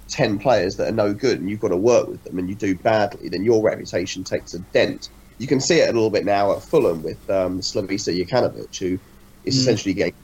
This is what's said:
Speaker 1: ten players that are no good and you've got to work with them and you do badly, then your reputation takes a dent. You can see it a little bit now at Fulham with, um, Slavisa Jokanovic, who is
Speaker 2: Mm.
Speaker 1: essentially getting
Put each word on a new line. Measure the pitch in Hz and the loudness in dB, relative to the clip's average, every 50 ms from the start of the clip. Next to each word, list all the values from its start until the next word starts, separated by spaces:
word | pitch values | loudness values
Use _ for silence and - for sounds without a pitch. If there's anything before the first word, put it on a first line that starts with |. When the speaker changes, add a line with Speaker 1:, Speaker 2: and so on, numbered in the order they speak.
| - | -14
Speaker 1:
ten | - - - 135 110 101 98 | -8 -2 0 0 0 0 0
players | - 135 120 104 87 98 95 | 2 2 4 4 2 0 -2
that | - - | -2 -2
are | - 110 | -2 0
no | 113 104 101 101 | 0 0 0 0
good | 101 - 123 101 - | 0 0 0 0 0
and | 85 95 | -2 -4
you've | 107 107 | -4 -2
got | 113 101 | -2 0
to | 87 | 0
work | 90 101 120 120 - - | 2 4 4 4 4 2
with | - - - - | 0 -6 -12 -12
them | - - 90 | -10 -8 -6
and | 90 | -6
you | 92 101 | -6 -6
do | 101 101 98 95 | -4 -2 -2 -2
badly, | 90 - 117 110 107 101 101 - - - | 0 2 2 2 2 2 0 -2 -6 -10
then | 85 87 90 101 | -8 -6 -2 2
your | 113 117 110 | 4 4 4
reputation | 107 107 - - - - - 92 90 - - 92 92 | 4 2 0 -2 -6 -6 -4 -4 -4 -4 -6 -8 -8
takes | - - - - - - | -6 -6 -6 -6 -6 -12
a | 87 | -12
dent. | 95 - - 127 98 - - - - - - - - - - - | -6 0 2 2 2 2 0 -6 -12 -18 -20 -20 -20 -20 -14 -8
You | 117 | -2
can | 139 143 127 | 0 0 0
see | 131 - 175 160 | 2 4 4 4
it | 113 95 | 4 4
a | 117 | 4
little | 117 110 110 | 2 2 2
bit | 98 101 - | 2 0 0
now | 98 101 101 101 98 92 | 2 2 2 2 2 0
at | - - | -2 -2
Fulham | - - - 117 95 85 80 78 | 0 2 2 4 2 0 -2 -4
with, | 80 - - - - | -8 -10 -8 -6 -2
um, | 98 95 92 90 92 92 | 0 0 0 0 -2 -4
Slavisa | 95 - - 117 98 92 95 101 - 101 85 90 87 | -6 -4 -4 -4 -4 -4 -4 -4 -4 -2 -2 -2 -2
Jokanovic, | 90 127 123 113 80 - - 53 - - | 0 0 0 0 0 -2 -6 -14 -14 -10
who | - 98 90 92 95 - - - - - - - - - | -6 -4 -4 -4 -4 -8 -12 -20 -20 -20 -20 -20 -10 -4
is | - 135 | -2 0
Speaker 2:
Mm. | 135 | 2
Speaker 1:
essentially | 127 131 110 107 - 101 90 | 2 2 0 0 0 -2 -2
getting | 98 82 87 - - | 0 -2 -4 -4 -8